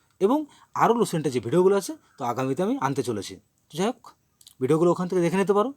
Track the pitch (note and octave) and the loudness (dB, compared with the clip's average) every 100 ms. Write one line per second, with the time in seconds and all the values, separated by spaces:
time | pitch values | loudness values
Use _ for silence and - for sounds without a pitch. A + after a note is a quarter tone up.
0 | _ - G3 D4 D4+ - _ - E3+ A#3 | _ 0 2 2 0 -12 _ 2 2 4
1 | G#3 E3+ D3 B2 A2+ E3 F#3 B4 B4 D#4 | 0 -2 -2 -2 0 4 4 2 -2 -10
2 | _ - B2 A#2 C3 C3+ G3 C#4 C3+ C#3 | _ -8 -6 -4 -4 -2 -2 -2 -2 -2
3 | B2 G#2 F#2 F#2 _ _ _ D3 G#3 - | -4 -6 -8 -14 _ _ _ -6 -4 -6
4 | - - _ _ - - B2+ D#3 F3 E3+ | -14 -20 _ _ -20 -6 0 2 2 0
5 | F3+ F#3 E3+ F#3 G3 G3+ G#3+ | -2 -2 0 0 2 2 0